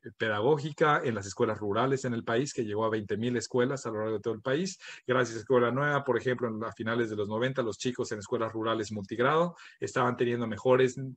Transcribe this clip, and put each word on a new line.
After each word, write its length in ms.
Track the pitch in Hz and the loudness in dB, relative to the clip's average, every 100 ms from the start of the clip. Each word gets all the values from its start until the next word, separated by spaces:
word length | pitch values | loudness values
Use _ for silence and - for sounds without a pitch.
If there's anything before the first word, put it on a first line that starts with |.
| 117 - | -10 -4
pedagógica 840 | 113 104 117 151 151 147 156 147 | -2 2 2 2 0 2 4 4
en 100 | 147 | 2
las 120 | 107 98 | -2 -4
escuelas 340 | - 113 104 | 0 0 0
rurales 440 | 104 104 131 131 | -2 0 2 0
en 100 | 131 | -2
el 100 | 117 | -4
país, 280 | - 117 143 | -2 0 0
que 120 | - | -4
llegó 200 | 110 104 | -4 -2
a 60 | 110 | -2
veinte 260 | 110 98 104 | -2 -4 -2
mil 200 | 120 120 | -2 -2
escuelas 500 | 110 127 123 135 120 | 0 0 0 -2 -6
a 40 | |
lo 80 | 107 | -4
largo 160 | 110 | -4
de 60 | 107 | -4
todo 140 | 117 | -4
el 80 | 107 | -4
país. 360 | 131 143 190 - - - - | -2 -2 -2 -8 -16 -8 0
Gracias 300 | 127 120 113 | 2 0 -2
a 40 | |
Escuela 300 | 104 127 120 | 2 4 4
Nueva, 320 | 127 147 143 | 2 0 0
por 160 | 135 117 | 2 0
ejemplo, 300 | 127 123 120 | 0 0 -2
en, 160 | 110 | -4
a 80 | 113 | -8
finales 360 | - 113 117 113 | -6 -2 0 0
de 60 | |
los 140 | 104 101 | -2 -2
noventa, 340 | 110 127 135 | 0 0 0
los 160 | 117 98 | -2 -2
chicos 320 | 127 123 120 | -4 -2 -4
en 80 | 107 | -6
escuelas 340 | 95 120 113 | -4 -2 -2
rurales 380 | 110 110 113 107 | -2 -2 -2 -2
multigrado 640 | 107 98 113 127 156 175 170 - - | -6 -6 0 2 4 2 -2 -18 -8
estaban 380 | 131 139 123 120 | -4 0 0 2
teniendo 320 | 120 120 113 | 2 0 -2
mejores, 480 | 104 131 127 131 123 131 | 0 4 6 6 0 -10